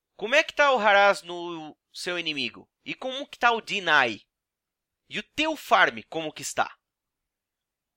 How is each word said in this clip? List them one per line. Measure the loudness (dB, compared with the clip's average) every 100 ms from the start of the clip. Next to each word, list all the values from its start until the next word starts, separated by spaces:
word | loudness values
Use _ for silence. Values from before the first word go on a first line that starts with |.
| _ -12
Como | -2
é | 0
que | 0
tá | 2 2
o | 4
Haraz | 4 6 6 4
no | -4 -10 -8 -10 -12 -18 _
seu | -12 -8 -6
inimigo? | -6 -6 -6 -10 -20 _
E | -16 -12
como | -10 -10 -12
que | -2
tá | 0
o | 0
Deny? | -4 -6 2 2 2 -2 _ _ _ _ _ _ _ _ _
E | -12
o |
teu | -8 -4 -4
farm, | -4 2 4 4 0 -10
como | -8 -8
que | -8
está? | -6 -4 -4 -8 _ _ _ _ _ _ _ _ _ _ _